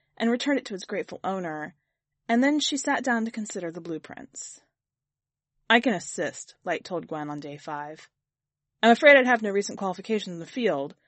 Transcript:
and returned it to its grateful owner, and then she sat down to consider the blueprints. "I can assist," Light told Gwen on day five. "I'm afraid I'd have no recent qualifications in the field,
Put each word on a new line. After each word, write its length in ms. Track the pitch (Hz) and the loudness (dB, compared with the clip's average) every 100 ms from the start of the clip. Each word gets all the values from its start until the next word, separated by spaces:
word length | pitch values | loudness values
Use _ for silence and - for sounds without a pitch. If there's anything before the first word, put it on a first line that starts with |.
| _ - | _ -4
and 120 | 233 | -2
returned 300 | 240 277 277 | 0 0 -2
it 60 | - | -2
to 80 | |
its 120 | 190 - | -10 -8
grateful 340 | 196 156 - | -8 -8 -8
owner, 520 | - 190 175 151 156 - _ _ _ _ - | -6 -4 -6 -8 -10 -14 _ _ _ _ 0
and 160 | 233 | 4
then 160 | 277 302 | 4 4
she 160 | - 277 | 0 -2
sat 280 | - 262 | -2 -2
down 220 | 254 233 226 | 0 0 -2
to 60 | |
consider 400 | 226 208 202 175 | -6 -8 -8 -8
the 100 | 170 | -8
blueprints. 800 | 170 160 - - - - - - _ _ _ _ _ _ _ _ _ _ - | -8 -10 -10 -16 -18 -16 -18 -18 _ _ _ _ _ _ _ _ _ _ 2
"I 100 | 233 | 4
can 140 | 254 | 4
assist," 640 | 180 - - 147 - - - | 0 -4 -6 -6 -8 -16 -12
Light 200 | - - | -6 -6
told 240 | - 175 - | -4 -8 -6
Gwen 220 | 156 147 | -8 -8
on 100 | 147 | -8
day 180 | 147 147 | -10 -12
five. 520 | - 147 147 156 - _ _ _ _ _ _ _ | -10 -10 -10 -14 -20 _ _ _ _ _ _ _
"I'm 100 | 226 | 4
afraid 240 | 233 294 277 | 8 10 10
I'd 120 | 254 | 8
have 160 | 240 | 2
no 80 | 214 | 2
recent 260 | 196 202 202 | -2 -2 -4
qualifications 560 | 196 180 196 214 196 | -6 -6 -4 -4 -4
in 60 | 170 | -10
the 60 | 165 | -10
field, 480 | 262 220 143 143 - | -2 0 0 -4 -10